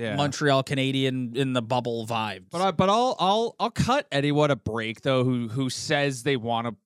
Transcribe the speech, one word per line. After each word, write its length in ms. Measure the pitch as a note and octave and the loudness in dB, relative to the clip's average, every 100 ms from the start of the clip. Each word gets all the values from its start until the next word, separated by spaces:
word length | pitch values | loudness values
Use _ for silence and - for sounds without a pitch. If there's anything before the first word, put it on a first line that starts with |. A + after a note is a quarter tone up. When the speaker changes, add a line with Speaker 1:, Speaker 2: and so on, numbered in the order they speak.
Speaker 1:
Yeah. 160 | A2+ G#2 | -4 -2
Speaker 2:
Montreal 460 | C#3+ - D3 C3+ | -2 0 2 4
Canadian 760 | - C#3 C3+ C3+ C3+ B2+ A#2+ A#2 | 2 0 0 0 0 -2 -2 -2
in 160 | C3+ | 0
the 80 | B2+ | 0
bubble 440 | A2 B2 A#2+ A#2 A2 | 0 0 0 -4 -2
vibes. 420 | A2+ G#2+ F#2+ F#2 | -4 -4 -6 -8
Speaker 1:
But 120 | E3+ | -2
I, 100 | F#3+ | 0
but 180 | E3 F#3+ | 2 4
I'll, 260 | G#3+ B3+ - | 4 0 0
I'll, 360 | F#3 G#3+ A#3 - | 0 2 -2 -2
I'll 140 | A3 | -4
cut 340 | - - C#4 - | 0 0 0 0
anyone 400 | C#3+ C#3+ D3 D3 | 0 2 4 2
a 60 | B2 | 2
break 440 | - A2+ A2 G#2+ | -2 -4 -4 -4
though 220 | C#3 C3 | 0 2
who, 240 | B2+ B2 A#2 | 2 0 -2
who 220 | B2 C3 | -4 -4
says 540 | - - D3 C#3+ B2+ | -6 -2 0 0 -2
they 120 | C3+ C3 | -2 -2
wanna 400 | A#2 A#2 A#2 G#2 | 0 -2 -2 -6